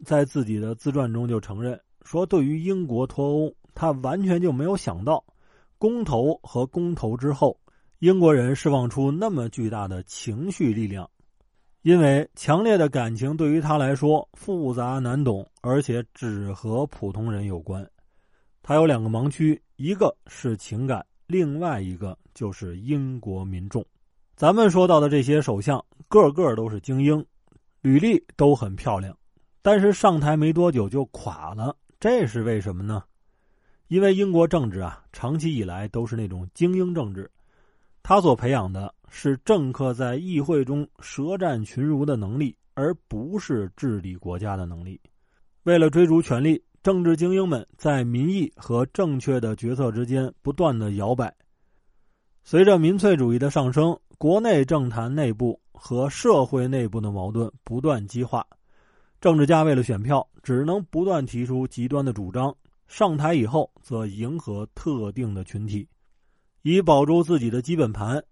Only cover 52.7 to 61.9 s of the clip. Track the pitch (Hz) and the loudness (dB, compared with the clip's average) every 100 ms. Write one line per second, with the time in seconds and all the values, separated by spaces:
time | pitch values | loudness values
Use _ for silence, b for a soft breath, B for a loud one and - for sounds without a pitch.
52.7 | 185 160 196 202 165 120 120 139 147 127 | 6 4 4 2 4 2 2 0 0 0
53.7 | 135 165 160 _ - 147 202 233 160 135 | 2 0 0 _ -4 0 2 4 2 2
54.7 | 160 127 113 117 147 135 107 120 - _ | 0 -2 -4 -6 -2 -2 0 -4 -4 _
55.7 | - - 123 135 - 240 165 123 135 127 | -20 -8 -4 -4 -2 4 4 4 0 0
56.7 | 131 113 110 107 98 95 113 113 - - | -2 -2 -4 -4 -6 -4 -4 -4 -8 -8
57.7 | 120 151 127 101 120 120 117 - _ _ | -4 0 -2 -4 -6 -4 -4 -6 _ _
58.7 | _ _ _ _ _ 151 156 143 160 156 | _ _ _ _ _ 4 4 6 6 4
59.7 | 131 123 98 113 143 - _ - 127 151 | 2 0 -4 0 -2 -2 _ -4 -2 0
60.7 | 196 170 160 190 170 123 120 123 127 131 | -2 -4 -2 0 0 -2 -6 -4 -4 -4
61.7 | - 123 | -4 -4